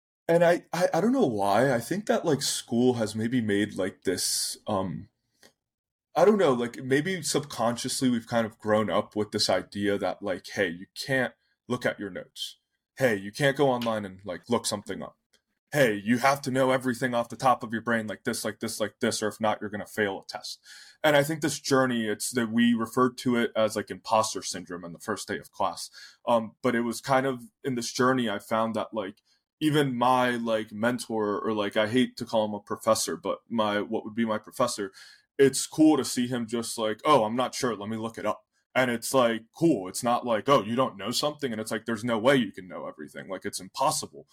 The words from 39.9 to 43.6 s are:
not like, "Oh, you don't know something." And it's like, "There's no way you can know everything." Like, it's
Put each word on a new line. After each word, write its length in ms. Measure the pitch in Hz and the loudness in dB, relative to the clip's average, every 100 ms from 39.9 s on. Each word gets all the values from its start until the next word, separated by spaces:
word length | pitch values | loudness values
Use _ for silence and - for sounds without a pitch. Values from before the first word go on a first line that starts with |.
| - | -4
not 240 | 120 120 120 | 0 0 0
like, 220 | 110 117 | 0 4
"Oh, 140 | 139 | 2
you 120 | 104 | 4
don't 220 | 117 127 98 | 0 0 -2
know 160 | 98 | -6
something." 400 | 123 147 147 131 | -2 -2 -2 -6
And 80 | 110 | -6
it's 100 | 110 | -4
like, 140 | 110 | -6
"There's 200 | 113 113 | -4 -4
no 140 | 120 113 | -2 2
way 180 | 117 143 | 4 4
you 160 | 101 | 2
can 140 | - 92 | -6 -14
know 180 | 78 73 | -12 -12
everything." 400 | - 73 71 71 | -12 -14 -14 -10
Like, 160 | 92 | -8
it's 160 | 104 - | -8 -10